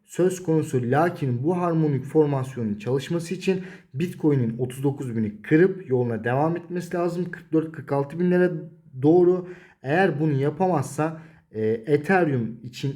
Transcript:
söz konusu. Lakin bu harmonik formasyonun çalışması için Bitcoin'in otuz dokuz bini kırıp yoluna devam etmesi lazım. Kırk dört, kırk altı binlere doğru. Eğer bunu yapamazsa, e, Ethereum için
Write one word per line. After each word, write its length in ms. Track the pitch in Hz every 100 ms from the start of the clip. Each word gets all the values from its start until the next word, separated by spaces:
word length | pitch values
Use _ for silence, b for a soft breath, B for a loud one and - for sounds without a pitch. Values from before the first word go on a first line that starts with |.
| _
söz 380 | - 180 180
konusu. 480 | - 160 147 135 120
Lakin 520 | 135 170 170 135 120
bu 140 | 143 180
harmonik 460 | 175 165 156 135
formasyonun 720 | 127 156 147 139 127 123 110 104
çalışması 580 | 123 135 139 170 165
için 280 | 190 - 185 B B _
Bitcoin'in 640 | 131 175 - 156 139 113 110
otuz 260 | 127 -
dokuz 340 | 143 135 131 110
bini 240 | 107 -
kırıp 480 | - 156 185 185 -
yoluna 340 | 127 123 110
devam 340 | 117 127 156 170
etmesi 380 | 170 175 170 180
lazım. 360 | 175 170 170
Kırk 220 | - -
dört, 180 | 160 160
kırk 200 | 147 127
altı 280 | 139 139 165
binlere 320 | 180 180 180 160 - - _ 131
doğru. 460 | 143 180 175 180 180 180 B _
Eğer 360 | 127 160 190 143
bunu 140 | 156
yapamazsa, 880 | 135 143 151 185 165 127 - 156 160 B B _
e, 140 | 107 110
Ethereum 920 | 113 - 147 147 196 160 131 110 -
için 320 | - - 139